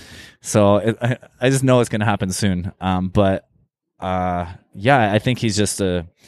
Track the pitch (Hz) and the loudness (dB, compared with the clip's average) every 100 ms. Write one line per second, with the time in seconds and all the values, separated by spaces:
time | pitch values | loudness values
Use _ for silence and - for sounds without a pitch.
0 | - - - _ - 110 101 101 107 107 | -20 -20 -20 _ -4 2 4 4 2 -2
1 | 120 123 - - 127 135 131 127 117 110 | -2 -4 -8 -4 0 2 2 2 2 -2
2 | 107 101 98 90 101 90 90 - 92 92 | -2 -2 -4 -2 -2 -2 -4 -6 -4 -2
3 | 92 104 95 95 - _ _ _ _ _ | 0 2 2 0 -6 _ _ _ _ _
4 | 92 92 90 87 87 90 _ - 107 139 | -6 -4 -2 -4 -6 -12 _ -4 2 2
5 | 107 110 127 120 120 98 101 - 98 90 | 2 0 0 -2 -2 0 -2 -2 -2 -2
6 | 82 _ | -6 _